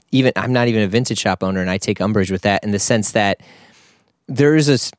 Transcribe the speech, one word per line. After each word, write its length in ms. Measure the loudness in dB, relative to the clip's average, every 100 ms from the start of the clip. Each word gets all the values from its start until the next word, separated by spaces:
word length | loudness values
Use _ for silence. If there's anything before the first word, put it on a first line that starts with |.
| _
even, 220 | 0 2 0
I'm 160 | 0
not 140 | 0 2
even 140 | 2
a 60 | 0
vintage 320 | 0 -2 -2
shop 240 | -2 -2
owner, 180 | -2 -2
and 80 | -2
I 80 | -4
take 240 | -4 -2
umbrage 300 | -2 0 -2
with 100 | -2
that 220 | 0 0
in 80 | -2
the 80 | -2
sense 320 | 0 0 0
that 280 | 0 0 -2 -8 -20 -20 _ _ _ _ _ -8
there 280 | 0 4 4
is 120 | 4
a 40 |
s-, 180 | 2 -2